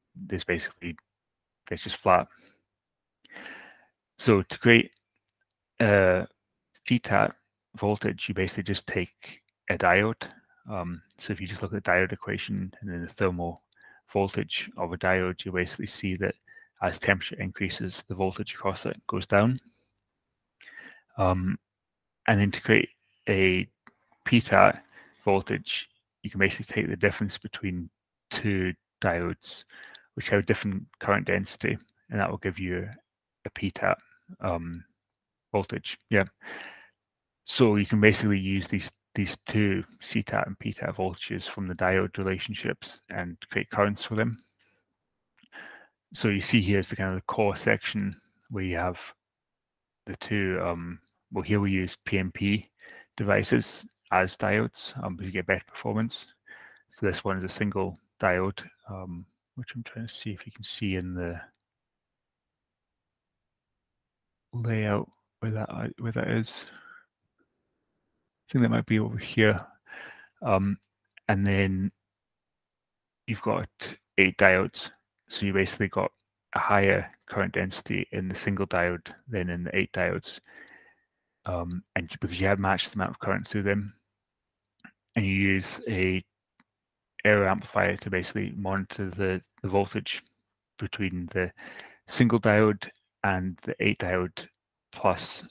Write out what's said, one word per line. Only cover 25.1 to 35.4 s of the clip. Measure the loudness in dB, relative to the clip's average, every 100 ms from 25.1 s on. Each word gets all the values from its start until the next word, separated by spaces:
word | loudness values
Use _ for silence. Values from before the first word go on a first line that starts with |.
| _
voltage, | 2 2 2 -6 -4 -8 -8 _ _ _
you | -10
can | 2
basically | 2 2 -4
take | -4 -2
the | 2
difference | 0 2 -4 -6
between | -10 -8 -6 -6 -8 _ _ _ _
two | -4 0 0 0 -4 _ -2
diodes, | 0 0 -2 -6 -10 -16 -16 -20 -20 -20 _
which | -10 2
have | 2 4
different | 0 0 -6 -8 _
current | 0 0 2
density, | 0 -2 -4 -4 -4 _ _ _
and | -2
that | -2
will | -2
give | -6 -4
you | -4 -4 -6 -12 _ _ _ _
a | -14
P | -6 -6
tat, | -2 0 0 _ _ _ -8
um, | -6 -4 -6 -10 -14 _ _ _ _ _